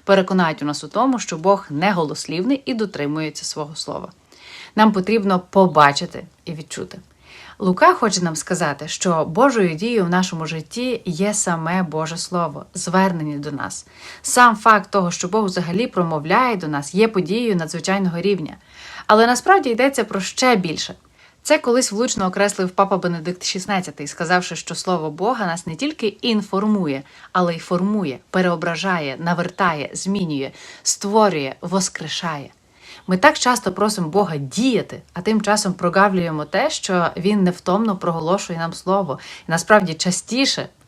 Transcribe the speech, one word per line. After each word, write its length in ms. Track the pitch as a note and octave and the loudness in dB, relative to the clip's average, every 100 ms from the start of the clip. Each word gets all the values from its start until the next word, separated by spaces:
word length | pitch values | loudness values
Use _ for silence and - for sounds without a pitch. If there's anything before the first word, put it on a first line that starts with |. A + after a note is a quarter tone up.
переконають 580 | - F#3+ F#3+ F#3 E3 D#3 | 2 4 4 2 2 0
у 40 | C#3+ | -4
нас 180 | D3 | -6
у 40 | D3+ | -6
тому, 320 | G3+ C4 A#3+ | 0 0 0
що 180 | - D#3+ | -4 -2
Бог 280 | F#3 G3 - | 2 2 0
не 220 | C#3+ F#3+ | 0 2
голослівний 720 | F3 D#3 D#3 - D#3+ A3 C4+ - | 2 0 -4 -6 -4 0 0 -2
і 80 | |
дотримується 720 | A3+ G#3 D3 D3 D#3 D#3 D3 - | -4 -4 -4 -4 -2 -4 -8 -10
свого 300 | D#3+ D3 D#3 | -8 -10 -10
слова. 360 | - - - - _ - - - - G#3+ | -8 -8 -10 -18 _ -20 -20 -20 -8 4
Нам 160 | A3 | 6
потрібно 480 | G3 F#3 A3+ G3 F3+ | 6 2 2 2 0
побачити 840 | - G3 F#3 D#3 C#3+ C#3+ F3 - - _ - | 2 4 6 8 6 4 -6 -10 -16 _ -14
і 80 | |
відчути. 460 | D#3 C#3+ - F#3 - - _ - - - - | -12 -12 -12 -12 -14 -20 _ -20 -20 -20 -4
Лука 340 | F#3+ F#3 E4 | 0 6 6
хоче 280 | F4+ A3 F#3 | 6 2 0
нам 140 | E3+ D#3 | -2 -4
сказати, 520 | - E3+ D#3+ C#3 D#3 | -4 -2 -2 -4 -8
що 380 | - F#3 D#3+ D3+ | -4 0 2 0
Божою 500 | D#3+ C#4 A#3 F3+ D#3 | 4 4 4 0 0
дією 300 | A3+ A3+ F3 | -2 0 2
в 40 | |
нашому 360 | F3+ F#3 E3 D#3+ | 2 0 -4 -6
житті 560 | D#3+ D#3 A#3 B3+ A3+ F#3 | -8 -8 -6 -4 -4 -6
є 280 | D#3+ G3+ | -2 -2
саме 500 | G#3 F#3 E3 D#3+ F#3 | 0 -2 -2 -2 -2
Боже 340 | E3+ D#3 D#3 E3 | -2 -4 -6 -6
Слово, 480 | - F3+ E3 C#3+ - | -6 -4 -4 -6 -12
звернення 640 | F3 - F#3 F#3+ E3+ D3+ D3 | -10 -2 2 2 0 -4 -6
до 140 | D3 | -8
нас. 360 | C#3 - - - - - - | -8 -8 -10 -16 -20 -20 -12
Сам 340 | - B3 B3 G#3+ | -2 6 6 6
факт 360 | A#3 G#3 G3+ | 6 4 4
того, 200 | G3+ F3 | 0 0
що 160 | - F3+ | -2 -2
Бог 180 | A3 G3 | 0 0
взагалі 420 | F3+ E3 F3+ B3 | -2 -2 -2 -2
промовляє 680 | F#3 E3 D#3 D3+ G#3+ B3+ G3+ | 0 0 -2 0 2 2 0
до 120 | D#3 | -2
нас, 280 | D3 - F#3 | -4 -2 2
є 120 | A3 | 2
подією 480 | G#3 D#3 A3 A#3 F3+ | 2 -2 -2 0 0
надзвичайного 640 | D#3+ E3+ E3+ G3 F#3 E3+ | -2 -6 -2 0 0 0
рівня. 340 | F#3+ F#3+ D3+ - _ - - - - | 0 0 -4 -12 _ -20 -20 -16 2
Але 200 | G#3+ A#3 | 6 6
насправді 420 | A#3+ - G4 C#4+ | 4 6 6 6
йдеться 340 | A3+ C4+ C4+ | 2 2 2
про 160 | G3+ G3 | -2 -4
ще 360 | F#3 - B3+ A3 | -6 0 2 4
більше. 400 | F3 - - - _ _ - _ | 0 -6 -8 -12 _ _ -20 _
Це 140 | - D4+ | 0 0
колись 340 | B3 B3 B3 | 4 2 2
влучно 340 | G3+ B3 - F#3 | -2 -2 0 -2
окреслив 440 | F#3+ G3+ G3+ F#3 | 0 0 0 -4
папа 280 | F#3+ G3 F#3+ | 2 2 2
Бенедикт 460 | F3 E3+ D#3+ F3+ | -2 -4 -6 -8
шістнадцятий, 640 | - G3 F#3+ G3 F3 - C#3+ | -6 -6 -4 -4 -4 -10 -12
сказавши, 480 | - E3 F3+ F3+ E3 | -8 0 0 0 -10
що 200 | - E3 | -10 -8
Слово 360 | F#3+ F3 D#3 | -2 -2 -2
Бога 340 | F3+ G#3 A#3+ F#3 | -2 -2 0 -2
нас 220 | E3+ - | -4 -8
не 80 | D#3+ | -6
тільки 320 | C#4+ D#4 G#3+ | -6 -2 -4
інформує, 960 | - B3 G#3+ F#3 G3 G#3+ G#3 D#3 C3+ - - - | -2 -2 -2 0 -2 2 0 0 -4 -8 -20 -6
але 240 | F#3 F3 E3 | -2 0 -2
й 40 | |
формує, 600 | - F3 G3 G#3+ D#3+ A#2+ _ | -4 -2 0 0 -2 -6 _
переображає, 880 | F#3 F3+ E3 E3+ D#3 F#3+ F3 C#3+ C3 | 0 2 0 -4 -4 -2 -2 -4 -4
навертає, 720 | E3+ E3+ E3 - F#3 D3+ - | -2 0 -2 0 0 0 -6
змінює, 580 | - F#3+ G3+ E3+ C#3+ C3+ - - - | -6 -4 -2 -2 -2 -4 -8 -20 -10
створює, 720 | - - G3+ A3 G#3 D#3+ C3+ - | -6 -4 2 4 4 2 -4 -8
воскрешає. 880 | F3 F#3+ F3+ - D#3 - E3+ D3 C3+ _ _ _ - - - | -4 -2 -2 -6 -8 -6 -6 -6 -10 _ _ _ -20 -16 -2
Ми 100 | F#3 | 4
так 220 | D4 D#4 | 4 4
часто 320 | B3 A#3+ G3 | 2 2 -2
просимо 360 | F3+ G#3 G3+ D#3+ | 0 0 0 -2
Бога 300 | F#3 F#3 D3+ | 0 0 -2
діяти, 640 | C3+ F#3 C4 G#3 - - - | -6 0 0 0 -2 -12 -14
а 80 | F3+ | -8
тим 200 | G3 A3 | -2 0
часом 320 | G3+ G#3 G3 | 2 0 0
прогавлюємо 720 | F3+ F3 F#3+ G3+ F#3+ E3+ D#3 D3+ | -2 0 4 4 2 -2 -4 -4
те, 240 | F#3+ D4 | -2 -2
що 380 | - - F3+ E3 - | -2 -2 0 0 0
Він 260 | F#3 G#3 | 0 2
невтомно 540 | F3+ F3 F#3 F#3+ A3+ F#3+ | 2 0 0 0 0 -2
проголошує 640 | E3+ E3 D#3 G3 - E3 | -2 -2 0 -2 -2 -6
нам 140 | E3 | -6
Слово. 460 | - F#3 G3 E3 B2 - - - | -6 0 0 0 -6 -10 -16 -4
І 40 | |
насправді 420 | E3 - G#3+ F3 | -4 4 4 4
частіше, 760 | D#3+ F#3 F3+ - B3 C4+ - - _ | -2 -2 -2 -4 0 0 0 -8 _